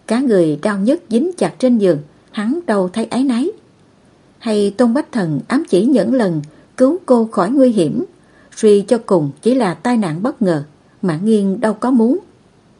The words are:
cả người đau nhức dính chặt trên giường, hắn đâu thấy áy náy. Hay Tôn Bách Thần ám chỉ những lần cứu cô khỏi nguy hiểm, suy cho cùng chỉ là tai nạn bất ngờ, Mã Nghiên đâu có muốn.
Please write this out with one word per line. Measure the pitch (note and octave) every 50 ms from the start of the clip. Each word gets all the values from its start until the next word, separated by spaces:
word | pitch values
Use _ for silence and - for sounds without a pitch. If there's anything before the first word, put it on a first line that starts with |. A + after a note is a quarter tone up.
| -
cả | - A3 B3
người | C#4+ B3+ G#3+ F#3 E3+ D#3 D3 D3
đau | - G#3+ G3+ G3
nhức | G3 A3+ D4 F4 - -
dính | G#3+ A#3+ D4+ F#4 F4 -
chặt | G3+ - - -
trên | B3+ B3+ A#3+ A3
giường, | G3+ F3+ D#3+ C#3+ D3 - _ _ _ _
hắn | - - G#3 A3+ C#4+ F4 F4
đâu | - G#3+ G3+ F#3 F3+
thấy | F3+ A3 A3+
áy | - - A#3 C4+
náy. | C#4+ A#3+ A#3 C4+ F#4 A4 - _ _ _ _ _ _ _ _ _ _ _ _ _ _ _ _
Hay | - A#3 G#3+ G#3 G3+ G3+ G3+
Tôn | - B3+ A#3 A3+
Bách | D4 D#4+ -
Thần | - A3+ F#3 D#3+ D3+ - - -
ám | A3+ C#4+ E4 -
chỉ | - F3 G#3+
những | C4 C#4+ A3+ F3+ A3 B3+
lần | C4 A3 F#3 E3 D3+ C#3+ - - - _ _ -
cứu | - B3+ C4+ E4 F#4+ -
cô | - B3+ A#3 A3+ A3
khỏi | - G#3+ F3 G3+
nguy | C4+ D4 C4 B3+
hiểm, | G#3+ G#3+ E3 C#3+ - B3 F#4 - _ _ _ _ _ _ _ _ -
suy | - - G#3+ G#3 G3+
cho | G3 - B3 A#3 A#3
cùng | - G3+ E3+ D3+ C#3 C#3 -
chỉ | - A3 B3+
là | C4+ A3+ F#3 D#3+
tai | - - A#3+ B3
nạn | A3+ G#3 E3 D3+ E3+
bất | G3+ C4+ D4+ -
ngờ, | G#3+ F#3 E3 C#3+ D3 - _ _ _ _ _ -
Mã | - F#3 D3+
Nghiên | D#3+ G3 A3 A3 G#3 G3 G3 F#3+ -
đâu | - A3 G#3
có | - - B3
muốn. | C#4 A#3 A3 A#3 D4+ G4 - _ _ _ _ _ _ _ _ _ _